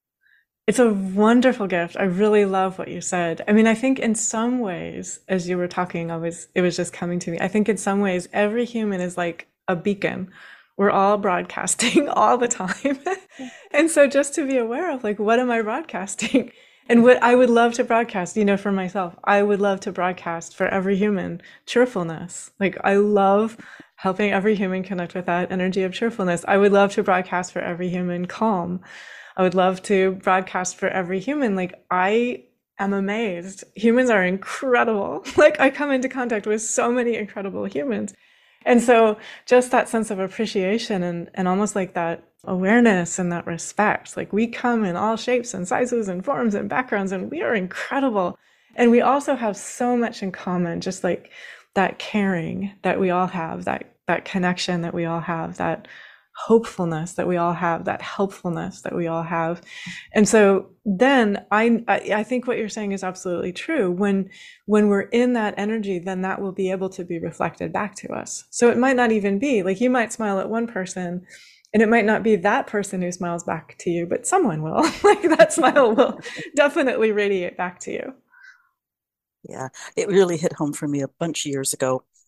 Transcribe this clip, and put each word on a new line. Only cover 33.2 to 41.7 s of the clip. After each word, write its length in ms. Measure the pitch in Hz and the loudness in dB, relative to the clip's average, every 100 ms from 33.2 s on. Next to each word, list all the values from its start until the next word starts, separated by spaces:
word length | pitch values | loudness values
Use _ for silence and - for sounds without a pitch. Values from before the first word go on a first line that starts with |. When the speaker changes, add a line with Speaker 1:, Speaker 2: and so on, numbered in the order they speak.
| 226 175 185 - - - | -4 -6 -10 -16 -20 0
Speaker 1:
Humans 340 | 226 233 254 | 2 4 4
are 140 | 214 | 4
incredible. 1000 | 180 190 - - 269 240 233 214 196 - - | 2 0 -6 -6 2 2 4 0 -2 -6 -2
<laughs> 60 | - | 6
Like, 240 | 302 - | 6 6
I 100 | 269 | 2
come 220 | 277 285 | 2 -2
into 160 | 262 262 | 0 -2
contact 380 | 269 247 220 214 | -4 -4 -4 -2
with 140 | 214 | -2
so 300 | - - 240 | -2 0 0
many 240 | 247 233 | 0 0
incredible 500 | 220 208 - 196 190 | -2 -6 -8 -8 -6
humans. 480 | 196 - 285 208 208 - _ _ _ _ - | -6 -4 -4 -4 -6 -10 _ _ _ _ 2
And 160 | 240 | 2
so 340 | 233 226 220 214 - - - | 6 6 6 2 -8 -20 2
just 240 | 247 247 | 4 4
that 180 | 247 - | 0 0
sense 220 | 226 214 | -2 -4
of 80 | 196 | -4
appreciation 840 | 190 - 214 208 185 226 - 202 | -6 -4 -4 -2 0 -2 -2 -4
and, 260 | 175 170 - | -2 -6 -8
and 120 | - 185 | -4 0
almost, 300 | 185 208 | 0 0